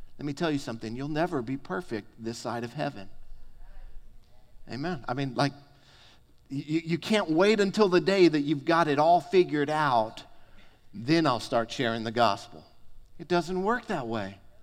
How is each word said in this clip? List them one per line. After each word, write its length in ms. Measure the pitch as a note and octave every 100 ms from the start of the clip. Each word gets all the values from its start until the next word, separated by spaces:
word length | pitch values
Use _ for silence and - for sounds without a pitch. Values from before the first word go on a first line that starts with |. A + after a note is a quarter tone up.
| - -
Let 80 | C#3+
me 60 |
tell 200 | C#3+ E3+
you 60 | C#3
something, 360 | - A#2 A2
you'll 140 | A#2+ C#3+
never 340 | D3+ F3 D3
be 140 | A#2 C3+
perfect 520 | - F#3 - G#2+ - -
this 160 | A2+ A#2
side 240 | A#2+ A#2+
of 100 | A#2
heaven. 360 | C#3 C#3+ A2+ F#2+ - - - - - - - - - - - - - - - -
Amen. 340 | A#2 E3 D#3 -
I 60 |
mean, 200 | C3 C3+
like, 180 | A#2+ C#3 C#3 - - - - - - _ - -
you, 320 | C3+ C#3+ E3
you 140 | D#3+ E3+
can't 300 | - G#3+ E3
wait 280 | D#3+ G3+ A3
until 300 | F#3+ G#3 G3+
the 120 | F3+
day 280 | D#3 G3 E3+
that 120 | D3+
you've 240 | C#3+ D3
got 220 | C3 E3 D#3+
it 140 | C#3
all 200 | D#3+ F3
figured 480 | - F#3+ F3 D3 C#3+
out, 540 | D#3 D3 A#2+ A2 - - - - - - - -
then 320 | - A#2+ E3 D#3
I'll 140 | A#2+
start 320 | - A#2+ A2+
sharing 320 | - A#2+ A2+
the 80 | A2+
gospel. 500 | A2+ A2+ G2 - D#2+ - - - - - -
It 80 | D#3+
doesn't 360 | F3 E3 F#3
work 240 | G3 A#3+ -
that 200 | E3+ A#2
way. 320 | A2+ G2 F#2+ - -